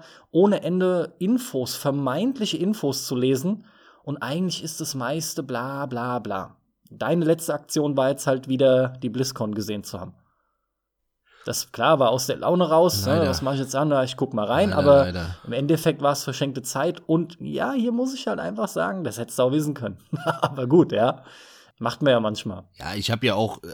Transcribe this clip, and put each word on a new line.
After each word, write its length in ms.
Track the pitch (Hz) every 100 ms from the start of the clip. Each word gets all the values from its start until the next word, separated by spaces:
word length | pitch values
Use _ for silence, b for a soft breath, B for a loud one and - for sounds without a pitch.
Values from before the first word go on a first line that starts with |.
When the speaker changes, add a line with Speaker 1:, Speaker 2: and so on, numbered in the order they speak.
| B B B
Speaker 1:
ohne 320 | 160 208 190
Ende 500 | 151 180 185 180 - -
Infos, 560 | 185 247 - 135 120 -
vermeintliche 840 | 147 143 135 143 247 262 208 147
Infos 480 | 185 208 143 131 -
zu 100 | 123
lesen 500 | 127 131 170 214 B B B B
und 140 | B 139
eigentlich 460 | 127 160 185 -
ist 160 | - -
das 160 | 160 135
meiste 480 | 120 160 160 -
bla 440 | 131 120 131 139 139
bla 320 | 120 123 123
bla. 360 | 104 95 - - _ _ -
Deine 360 | - 113 175 160
letzte 280 | 165 165
Aktion 440 | 147 - 156 147 135
war 120 | 131
jetzt 180 | 143 143
halt 200 | 131 131
wieder 420 | 131 135 127 127 -
die 60 | 123
BlizzCon 460 | 120 131 - 107 107
gesehen 280 | 101 104
zu 160 | - 95
haben. 140 | 92 - _ _ _ _ _ _ _ _ _ _ _ b
Das, 280 | - 117 -
klar, 280 | - 131 151
war 100 | 120
aus 180 | 127 -
der 100 | -
Laune 320 | 131 180 165
raus, 360 | 160 175 101 98
ne? 60 |
Speaker 2:
Leider. 160 | 165 151
Speaker 1:
"Was 140 | -
mach 120 | 135
ich 60 | 135
jetzt 160 | 131 135
an? 140 | 151
Na, 140 | 139
ich 140 | 131 -
guck 160 | 135
mal 120 | 110 104
rein", 260 | 135 202
Speaker 2:
Leider, 80 | -
Speaker 1:
aber 240 | 143 139
Speaker 2:
leider. 320 | 90 87 85 -
Speaker 1:
im 100 | -
Endeffekt 480 | 117 147 160 165 147
war's 220 | 143 139
verschenkte 380 | - 127 139 123
Zeit 420 | - 135 165 170 -
und 300 | 165 160 -
ja, 340 | 131 143 240
hier 180 | 269 240
muss 220 | 233 262
ich 140 | 262 226
halt 120 | 196
einfach 280 | - 214 208
sagen, 360 | 165 175 190
das 160 | 143 107
hättest 180 | 117 -
du 60 |
auch 80 | 127
wissen 220 | 151 151
können. 240 | 139 107 98 _
<laughs> 140 | - 349 160
Aber 260 | 143 135 123
gut, 240 | 170 -
ja. 320 | 107 123 156 B B B B B B
Macht 240 | 117 -
man 100 | 147
ja 80 | 120
manchmal. 420 | 110 107 117 92 - -
Speaker 2:
Ja, 160 | 80 104
ich 160 | -
hab 120 | 117
ja 120 | 123 101
auch, 240 | 110 - -